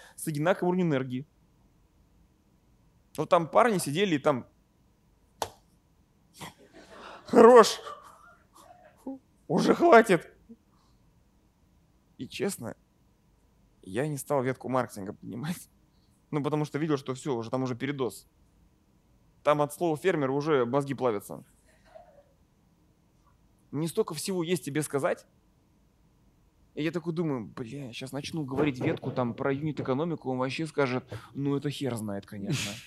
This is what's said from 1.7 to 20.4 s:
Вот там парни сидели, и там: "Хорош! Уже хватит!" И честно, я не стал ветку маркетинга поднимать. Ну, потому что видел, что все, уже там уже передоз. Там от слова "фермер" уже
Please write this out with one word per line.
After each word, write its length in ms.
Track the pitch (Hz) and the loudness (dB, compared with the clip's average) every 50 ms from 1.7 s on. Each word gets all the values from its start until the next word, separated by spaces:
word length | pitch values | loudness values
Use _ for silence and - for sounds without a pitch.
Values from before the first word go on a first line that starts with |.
| _ _ _ _ _ _ _ _ _ _ _ _ _ _ _ _ _ _ _ _ _ _ _ _ _ _ _ _ - | _ _ _ _ _ _ _ _ _ _ _ _ _ _ _ _ _ _ _ _ _ _ _ _ _ _ _ _ -8
Вот 120 | - 156 - | -8 0 2
там 200 | 185 170 165 - | 4 2 2 4
парни 300 | - 208 226 240 202 170 | 4 4 6 6 4 0
сидели, 380 | - 139 143 185 208 190 151 | -2 -2 0 0 2 2 0
и 20 | 135 | 2
там: 280 | - 156 135 117 - - _ _ _ _ _ _ _ _ _ _ _ _ _ _ _ _ _ _ - - - - _ _ _ _ _ _ _ _ _ _ _ _ _ _ _ - - - - - - - - - - - - - - - - - - | 2 2 0 0 -4 -10 _ _ _ _ _ _ _ _ _ _ _ _ _ _ _ _ _ _ -10 -10 -10 -16 _ _ _ _ _ _ _ _ _ _ _ _ _ _ _ -18 -18 -18 -18 -20 -20 -20 -20 -20 -20 -20 -20 -20 -20 -20 -20 -20 -8
"Хорош! 540 | - - 240 220 233 254 233 196 - - - - - - - - - - - - - - - _ _ _ - - - - - - - - _ - 269 269 - - _ _ _ _ - | 4 8 10 12 12 12 12 10 10 4 -4 -10 -14 -14 -16 -18 -20 -20 -20 -20 -20 -20 -20 _ _ _ -20 -20 -20 -20 -20 -20 -20 -20 _ -14 -14 -12 -14 -16 _ _ _ _ -2
Уже 260 | 156 - 240 - - | 0 2 4 4 4
хватит!" 560 | - 339 339 269 220 226 - 175 156 - - - _ _ - 233 - _ _ _ _ _ _ _ _ _ _ _ _ _ _ _ _ _ _ _ _ _ _ _ _ _ _ _ _ _ _ _ - | 4 6 8 10 8 8 8 2 0 0 -6 -20 _ _ -20 -20 -20 _ _ _ _ _ _ _ _ _ _ _ _ _ _ _ _ _ _ _ _ _ _ _ _ _ _ _ _ _ _ _ -16
И 100 | 127 - | -16 -14
честно, 460 | - - 143 196 - - - 107 - - _ _ _ _ _ _ _ _ _ _ _ _ _ _ _ _ _ _ _ _ | -8 -6 -4 -4 -4 -6 -10 -12 -14 -14 _ _ _ _ _ _ _ _ _ _ _ _ _ _ _ _ _ _ _ _
я 260 | - 92 95 117 151 156 | -16 -8 -4 -4 -2 -2
не 100 | 143 131 | -4 -6
стал 240 | - - 147 135 | -4 -2 0 0
ветку 260 | 123 131 127 - - 120 | 0 -2 -4 -4 -6 -2
маркетинга 460 | 131 127 117 - - 104 92 104 110 | -2 -2 -2 -2 -6 -10 -12 -12 -12
поднимать. 560 | - - - 95 120 143 165 180 - - - _ _ _ _ _ _ _ _ _ _ _ _ | -12 -14 -12 -10 -8 -8 -8 -8 -10 -14 -20 _ _ _ _ _ _ _ _ _ _ _ _
Ну, 100 | 151 147 | -6 -4
потому 220 | 131 151 151 151 151 | -2 -2 -2 -2 -2
что 140 | - - 143 | -4 -4 -4
видел, 180 | 165 156 147 135 | -2 -2 -2 -2
что 160 | 131 131 127 | -4 -8 -10
все, 220 | 131 - 156 123 | -8 -6 -6 -6
уже 140 | 113 113 113 | -4 -4 -4
там 120 | 131 131 | -4 -4
уже 140 | 131 127 123 | -2 -4 -4
передоз. 480 | 117 135 139 143 135 127 101 - - - _ _ _ _ _ _ _ _ _ _ _ _ _ _ _ _ _ _ _ _ _ _ _ - | -4 -6 -6 -4 -4 -4 -6 -6 -10 -18 _ _ _ _ _ _ _ _ _ _ _ _ _ _ _ _ _ _ _ _ _ _ _ 0
Там 160 | 143 147 147 | 2 2 2
от 140 | 147 139 - | 0 -2 -2
слова 200 | - 175 165 151 143 | -2 -2 -2 -2 0
"фермер" 320 | - 190 170 156 139 127 | 0 0 0 2 0 0
уже 340 | 139 143 | -2 -2